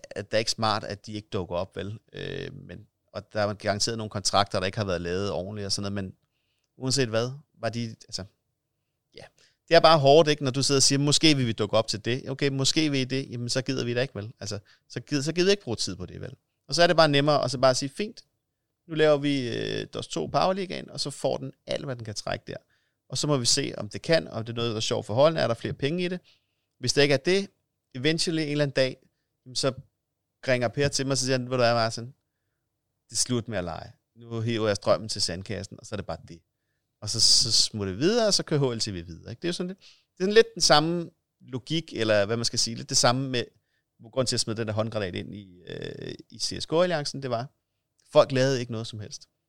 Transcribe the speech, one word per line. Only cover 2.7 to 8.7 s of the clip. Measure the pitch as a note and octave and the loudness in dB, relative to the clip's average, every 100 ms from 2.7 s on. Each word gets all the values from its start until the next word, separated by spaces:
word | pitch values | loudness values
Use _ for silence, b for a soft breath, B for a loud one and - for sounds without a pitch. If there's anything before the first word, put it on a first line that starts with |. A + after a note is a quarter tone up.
| F#2 - _ _ | -18 -20 _ _
og | G#2 - | -14 -8
der | G#2+ | -2
er | G#2 | -2
garanteret | F#2+ G#2 G2 - A2+ | -2 -4 -2 -2 -4
nogle | G#2+ | -6
kontrakter, | G#2 - G2 G#2 G2+ | -4 0 2 2 0
der | F#2 | -2
ikke | A2 | -2
har | |
været | G2 F2 | -2 -2
lavet | F2 F#2 G2+ | -2 -2 -2
ordentligt | E2 F#2+ G#2+ G2 | -4 -6 -8 -4
og | |
sådan | G#2 G2+ | -4 -4
noget, | G2+ | -6
men | F#2+ - _ _ _ _ _ - | -8 -12 _ _ _ _ _ -8
uanset | C3 C3 A#2 | -2 0 0
hvad, | A2+ B2 C#3 - _ | 0 -2 -6 -18 _
var | A2+ | -6
de, | A#2 A#2 A2+ - | -4 -6 -10 -12
altså, | - F#2+ _ _ _ _ | -12 -12 _ _ _ _